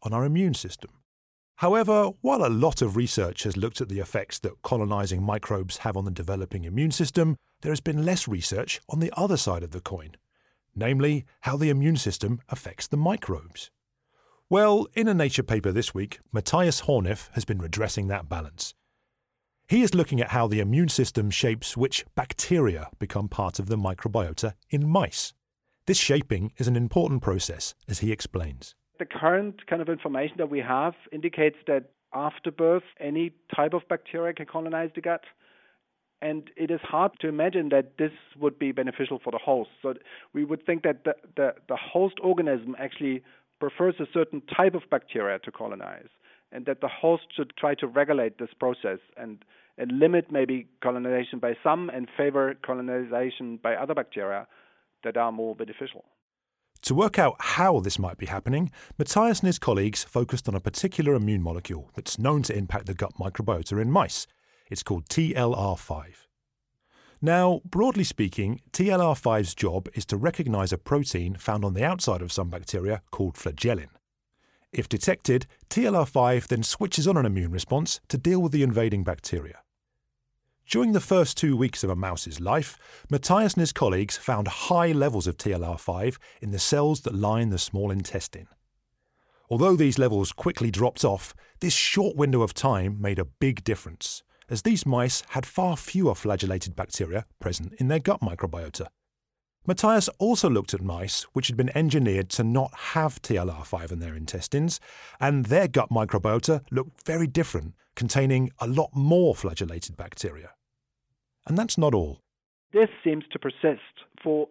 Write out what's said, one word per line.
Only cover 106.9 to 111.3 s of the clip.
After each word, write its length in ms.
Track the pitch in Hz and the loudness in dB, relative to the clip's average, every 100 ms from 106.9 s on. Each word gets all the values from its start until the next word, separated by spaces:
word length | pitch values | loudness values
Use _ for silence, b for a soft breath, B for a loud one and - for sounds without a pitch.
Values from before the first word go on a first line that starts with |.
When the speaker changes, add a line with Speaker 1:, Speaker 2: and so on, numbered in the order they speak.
| - | -6
Speaker 1:
very 220 | - 160 160 | -4 0 0
different, 480 | 156 160 80 80 - _ - | 0 0 -4 -8 -14 _ -4
containing 560 | 120 139 135 127 127 - | 0 2 4 2 0 -4
a 80 | 120 | -2
lot 220 | 135 151 | 0 0
more 400 | 139 143 175 170 | 2 4 6 6
flagellated 640 | - 95 85 87 85 - - | 4 -2 -4 -6 -8 -10 -12
bacteria. 540 | 87 - 92 76 73 _ _ _ _ _ _ _ _ | -14 -8 -10 -10 -18 _ _ _ _ _ _ _ _